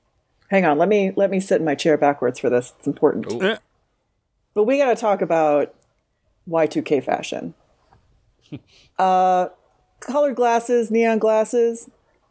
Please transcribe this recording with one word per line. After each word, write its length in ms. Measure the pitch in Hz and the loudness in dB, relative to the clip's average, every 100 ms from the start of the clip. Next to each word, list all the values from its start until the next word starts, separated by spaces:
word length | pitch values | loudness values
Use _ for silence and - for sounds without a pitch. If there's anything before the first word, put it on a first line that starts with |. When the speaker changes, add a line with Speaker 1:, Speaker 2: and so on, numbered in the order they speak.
| _ _ _ _ _ | _ _ _ _ _
Speaker 1:
Hang 140 | 196 175 | 0 2
on, 100 | 147 | 2
let 100 | 180 | 2
me, 240 | 208 190 196 | 2 0 0
let 140 | 196 | 0
me 100 | 196 | 0
sit 180 | 190 185 | 0 0
in 40 | |
my 100 | 156 | 0
chair 220 | 147 170 147 | 0 2 4
backwards 420 | 147 143 127 - | 2 2 -4 -2
for 120 | 123 | -2
this. 240 | 123 123 - | -2 -2 -8
It's 80 | - | -8
important. 460 | 135 147 - - | 0 0 0 -6
Speaker 2:
Ooh. 100 | 113 | -4
Speaker 3:
Eh. 140 | 190 226 _ _ _ _ _ _ _ _ _ | -2 -4 _ _ _ _ _ _ _ _ _
Speaker 1:
But 100 | 208 | -2
we 140 | 214 277 | 0 2
gotta 180 | 269 220 | 0 0
talk 260 | 226 190 | 0 -2
about 520 | 170 165 156 147 - - _ _ _ _ _ _ - | 0 2 2 2 0 -8 _ _ _ _ _ _ -6
Y 200 | 165 156 | -2 0
two 160 | 165 | -2
K 180 | 160 147 | -2 -2
fashion. 540 | 131 - - - 165 - _ _ _ _ _ _ _ _ _ | 0 -6 -6 -10 -10 -16 _ _ _ _ _ _ _ _ _
<laughs> 100 | 147 - _ _ - | -20 -20 _ _ -2
Uh, 500 | 185 185 185 180 180 - _ _ _ _ | 0 2 2 2 -2 -8 _ _ _ _
colored 360 | - 277 294 247 | -6 -2 -2 0
glasses, 540 | 240 233 233 240 220 | 0 0 0 0 0
neon 280 | 220 233 220 | 0 2 2
glasses, 720 | 220 220 214 247 233 226 - _ _ _ _ | 2 2 0 0 0 -2 -12 _ _ _ _